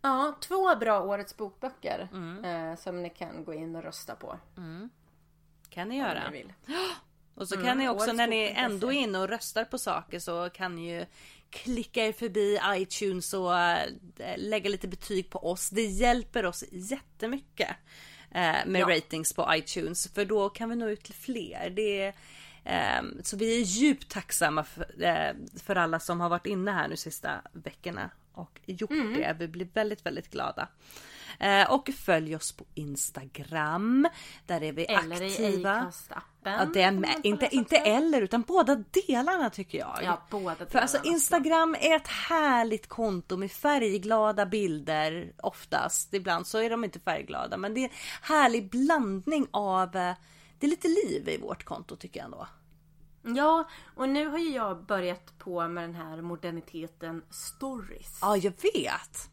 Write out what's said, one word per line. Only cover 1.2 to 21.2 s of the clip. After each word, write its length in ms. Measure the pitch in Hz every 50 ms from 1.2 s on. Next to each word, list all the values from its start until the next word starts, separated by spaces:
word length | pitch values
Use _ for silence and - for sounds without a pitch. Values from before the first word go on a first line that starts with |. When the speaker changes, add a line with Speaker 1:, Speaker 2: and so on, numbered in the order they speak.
| 196 - -
Speaker 1:
bokböcker, 720 | - 214 196 - _ - - - _ - - - - - 185
Speaker 2:
Mm. 320 | 196 190 170 165 175 202 220
Speaker 1:
eh, 340 | 180 170 165 160 160 165 170
som 240 | - 190 180 180
ni 80 | 175 170
kan 340 | - - 175 165 - 165 156
gå 100 | 175 160
in 220 | 156 160 165 165
och 60 | 165
rösta 320 | 156 160 165 - - - -
på. 220 | - - - - 170 - - _
Speaker 2:
Mm. 340 | 190 175 160 160 175 208 247 _ _ _ _ _ _ _ _ _ _ _ _ _ _ _ -
Kan 180 | - 175 175 214
ni 60 | 247
Speaker 1:
Om 60 | 277 269
Speaker 2:
göra. 240 | 202 156 - - -
Speaker 1:
ni 80 | 147 135
vill. 140 | - - 185 _ -
Speaker 2:
<gasps> 80 | - 302 359 370 370 339 - _ _ _ _ _ _ _
Och 140 | - 196 180
så 60 | 196
Speaker 1:
Mm, 120 | 190 208
Speaker 2:
kan 120 | 247 254 269
ni 100 | 269 254
också, 160 | 226 196 220
Speaker 1:
årets 120 | 233 226
Speaker 2:
när 100 | 233 240
ni 200 | 233 226 220 214 202
Speaker 1:
bok.se. 120 | 208 -
Speaker 2:
ändå 300 | 254 240 208 190 202 247
är 40 | 269
inne 220 | 285 262 220 190 185
och 100 | 190 196
röstar 360 | 220 226 - - - 220 226
på 140 | - - 247
saker, 400 | - 208 165 156 165 - - 175
så 320 | - - 170 170 175 180
kan 240 | - - 185 180 175
ni 160 | 165 165 170
ju 160 | 170 170 175 - _ - - - - - _ _
klicka 540 | - - - 247 247 233 220 - - 240 220
er 60 | 220
förbi 460 | 214 - 233 220 180 208 202 202 208 202 -
iTunes 680 | 196 202 185 190 185 - - 208 196 185 180 170 - -
och, 240 | 190 185 175 175 175
eh, 300 | 175 175 170 160 151 - - - - 170 - - - - -
lägga 340 | - 196 208 214 208 185 202
lite 180 | 202 185 - 190
betyg 420 | 180 - - - 208 190 185 -
på 200 | - 190 - 170
oss. 200 | 180 185 - -
Det 120 | 190 214
hjälper 640 | 226 208 190 202 247 240 240 247 220 - - 240 196
oss 180 | 180 175 - - -
jättemycket, 1000 | - 180 185 208 262 277 - _ - - 220 226 262 277 277 - _ - - - - - _ - - - - - - - - -
eh, 260 | - 180 175 160 - - -
med 140 | - 190 180
Speaker 1:
Ja. 80 | 185 185 175
Speaker 2:
ratings 360 | 160 - - - 156 160 -
på 160 | - - - - 160
iTunes, 580 | 165 - - - 185 160 160 180 - - - -
för 100 | 202 202
då 240 | 190 220 208 196 202
kan 180 | 202 - 233 226
vi 60 | 233
nå 120 | 233 233 214
ut 160 | 208 208 -
till 100 | - -
fler. 560 | -